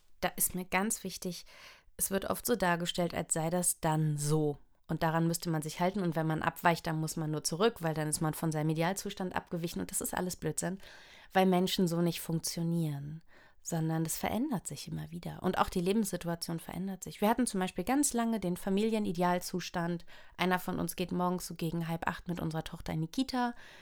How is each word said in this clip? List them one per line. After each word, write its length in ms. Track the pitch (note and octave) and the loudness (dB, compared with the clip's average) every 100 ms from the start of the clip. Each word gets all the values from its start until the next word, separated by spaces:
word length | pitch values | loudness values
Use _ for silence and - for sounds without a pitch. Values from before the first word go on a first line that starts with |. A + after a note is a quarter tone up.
| - - | -20 -4
da 80 | - - | -4 0
ist 180 | - | -2
mir 120 | F3+ F#3 | -2 -2
ganz 360 | F#3 G#3 - | 0 2 -2
wichtig, 440 | F#3+ - F#3 E3+ - - - - - - | -4 -6 -6 -8 -12 -18 -20 -20 -20 -4
es 140 | - | 0
wird 180 | G3 - | 0 0
oft 160 | F3+ | -2
so 120 | - A#3+ | 0 2
dargestellt, 580 | F3+ E3+ E3+ - F3 | 4 2 0 0 0
als 180 | - E3 | 0 -2
sei 160 | - D#3+ | 0 2
das 320 | F3+ F3 - | 2 2 2
dann 380 | E3 D#3 D#3 D3 | 2 4 4 2
so. 400 | D3 D#3 D3+ C#3+ - _ - | 2 4 4 0 -8 _ -4
Und 140 | D#3+ | 0
daran 240 | E3 E3 E3 | 4 4 4
müsste 220 | E3 F3 | 2 0
man 140 | D#3+ | 0
sich 180 | D#3 - | -2 0
halten. 200 | F3+ G3+ | 2 2
Und 140 | F3 | 2
wenn 120 | D#3+ D#3+ | 2 2
man 160 | D#3 | 2
abweicht, 440 | - - F3 E3 - | 0 2 2 4 2
dann 140 | D#3 | -2
muss 160 | D#3 - | -2 -2
man 140 | D#3 | -2
nur 120 | D3+ | -2
zurück, 340 | - D#3+ A3+ A#3 | -2 2 2 2
weil 140 | E3 | 0
dann 140 | D#3 D3+ | 0 0
ist 120 | D3+ | 0
man 140 | D#3 | 0
von 180 | D#3+ E3 | 0 0
seinem 160 | D#3 D#3 | 2 2
Idealzustand 680 | D#3 E3 F#3+ G3+ - F#3 | 2 0 0 -4 -6 -4
abgewichen. 460 | - - F3 E3+ F#3+ | -4 -4 -4 -4 -4
Und 100 | F3 | -4
das 120 | - | -4
ist 120 | - | -4
alles 220 | - F3+ - | -2 -4 -4
Blödsinn, 420 | D#3+ - E3+ F#3+ - - - - - | -4 -2 -4 -4 -10 -18 -20 -20 0
weil 140 | F#3+ F#3+ | 4 6
Menschen 420 | F3+ F3+ - F3+ | 6 4 4 4
so 140 | E3+ | 4
nicht 180 | E3+ D#3+ | 2 0
funktionieren, 1000 | - E3 - - E3 E3+ D#3+ C#3+ C#3+ D#3+ - - - - | -2 -2 -2 -2 0 2 0 -2 -6 -10 -14 -20 -20 -16
sondern 420 | - E3 D#3+ D#3+ | -4 0 2 2
es 140 | D#3+ - | 0 -2
verändert 480 | - G#3 D4 A3+ - | -2 0 0 -2 -4
sich 220 | D3 - | -8 -8
immer 220 | D#3+ D#3 | -8 -8
wieder. 320 | E3+ E3 D3+ | -8 -8 -2
Und 140 | F#3 - | 0 2
auch 140 | - | 0
die 100 | F#3 | 0
Lebenssituation 800 | F3 G#3+ G#3 F3 E3+ E3+ - E3 | 2 2 0 -2 -4 -4 -4 -8
verändert 420 | - - F#3+ F#3 | -8 -8 -8 -8
sich. 200 | - - | -12 0
Wir 80 | G#3 | 2
hatten 160 | A#3 B3 | 4 2
zum 140 | G3 | 0
Beispiel 240 | F#3 - | -2 -2
ganz 280 | F3+ C4+ C#4+ | 0 2 2
lange 280 | A#3 A#3 A3+ | 2 0 0
den 180 | F3+ F3+ | 0 -2
Familienidealzustand, 1500 | - G3 A3 A3 G#3 E3+ F3+ F3+ - F3+ - F3+ E3+ E3+ - - - - | 0 2 4 2 0 2 2 2 0 -4 -4 -2 -2 -2 -6 -16 -16 -2
einer 220 | F3+ F#3 | 2 2
von 200 | - F3+ | 0 -2
uns 180 | E3+ - | -2 -2
geht 160 | F3 | -2
morgens 340 | F3+ F3+ F3+ - | 0 0 0 -4
so 80 | |
gegen 340 | E3+ E3 E3 E3 | -4 -2 -2 -2
halb 180 | E3 - | -2 -4
acht 220 | F3 - | -4 -4
mit 120 | F3 | -4
unserer 240 | D#3+ D#3+ | -2 -4
Tochter 280 | - E3+ - | -6 -8 -4
in 80 | E3 | -2
die 80 | D#3+ | -2
Kita. 460 | - C4+ B3+ A#3+ A#3+ - - | -2 -2 0 -2 -2 -14 -20